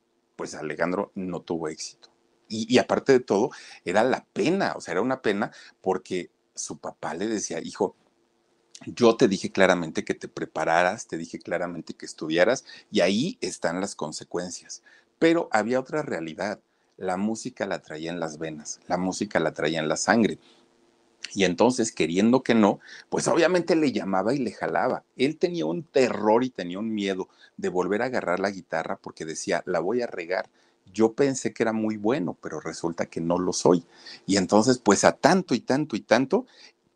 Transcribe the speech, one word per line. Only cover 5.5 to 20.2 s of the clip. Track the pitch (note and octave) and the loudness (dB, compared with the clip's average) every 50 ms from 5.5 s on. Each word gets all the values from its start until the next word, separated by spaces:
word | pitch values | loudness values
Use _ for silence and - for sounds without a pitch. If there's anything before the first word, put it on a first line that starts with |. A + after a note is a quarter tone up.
| - - - - _ _ | -6 -12 -20 -20 _ _
porque | - F#2 F#2 F2+ - - F#2+ F2+ - - _ _ _ _ _ | -2 -2 -2 -2 -4 -6 -6 -6 -6 -8 _ _ _ _ _
su | - - - D#2+ - | -12 -12 -12 -12 -12
papá | - - - _ E2+ D#2+ D#2 | -12 -14 -12 _ -8 -8 -6
le | E2+ G2+ | -4 -4
decía: | A2+ A2 G2 - - E2+ D#2 | -4 -4 -4 -4 -6 -8 -8
"Hijo, | D2+ - - - G2+ - - _ _ _ _ _ _ _ _ _ _ _ _ _ _ _ - - - | -10 -8 -4 -2 -2 -2 -4 _ _ _ _ _ _ _ _ _ _ _ _ _ _ _ -20 -18 -16
yo | - - - A#2+ A2+ A2+ | -12 0 4 6 6 6
te | - C3+ G2 | 6 4 4
dije | F#2+ - - G2+ | 4 0 -4 -2
claramente | - G2 F#2+ F#2 F2+ F2+ E2+ D#2 D2 G#2 - | 2 4 6 6 4 4 0 -4 -6 -6 -4
que | - F#2 | -4 -6
te | - - - | -6 -10 -14
prepararas, | - - E2 - - D#2 D#2+ E2 E2 F2 F2+ F2+ G#2+ A2 - - | -10 -10 -10 -8 -6 -4 0 2 4 4 4 2 0 -2 -6 -10
te | F2 E2 | -10 -10
dije | E2 - - E2+ | -10 -10 -12 -14
claramente | - - F2 E2+ F2 F2 F2 D#2+ - - - | -8 -6 -4 -4 -4 -6 -8 -10 -12 -12 -14
que | - - | -14 -16
estudiaras, | - - - E2 D#3 D#3 E3+ F3+ A2 C3 - - - - - - _ | -16 -12 -10 -6 0 2 4 4 4 2 0 -4 -10 -20 -20 -12 _
y | - G3 | 0 2
ahí | F2 F#2+ G2+ A2 D3+ F#3+ - - | 2 4 4 2 0 -2 -4 -6
están | - F#2 - - - E2 E2+ F#2 | -8 -10 -6 -6 -4 -4 -2 -4
las | G2 G2 - | -4 -6 -6
consecuencias". | - F2 D#2 D2+ - - - - F2 F2+ F#2 - - - - - - _ _ _ _ _ _ _ _ | -8 -10 -10 -10 -12 -12 -10 -8 -8 -8 -8 -10 -14 -14 -16 -18 -20 _ _ _ _ _ _ _ _
Pero | E3 E3 E3 E3+ E3+ - | 4 4 4 2 2 0
había | - G#2+ G#2+ A2+ B2 C3 | 0 0 0 0 -2 -2
otra | C3 - D#3+ D3+ | -2 -4 -6 -6
realidad, | C#3 - G2+ E2 D#2+ D#2+ D#2+ F2 F#2 G#2+ F#2+ - _ _ _ _ _ _ _ | -6 -4 -6 -6 -6 -8 -6 -6 -6 -6 -6 -8 _ _ _ _ _ _ _
la | - G2 F#2+ F#2 | -8 -6 -4 -2
música | F#2+ G2+ G#2+ A2+ A2 - B2+ - - G#2 | -2 -2 -2 -4 -4 -8 -10 -8 -6 -6
la | G2 F2 D#2+ | -4 -4 -6
traía | - - D#2 D#2 E2 E2 | -8 -10 -12 -10 -8 -8
en | F2 E2+ | -6 -6
las | E2 D#2 D2+ D#2 | -6 -8 -8 -8
venas, | E2 D#2+ D#2 D2+ - - - - _ - | -10 -10 -10 -10 -14 -14 -16 -14 _ -6
la | F2+ F2+ | -4 -2
música | F#2 F#2+ - - G#2+ G2+ - F2 | -2 -2 -4 -4 -4 -2 0 0
la | D#2+ D#2 - | 0 0 -2
traía | - D2 D#2 E2 D#2+ | -2 -2 -2 -2 -2
en | D#2 D2+ | -2 -2
la | D#2+ | -2
sangre. | - - F#2 G#2 A#2+ | 0 2 2 4 4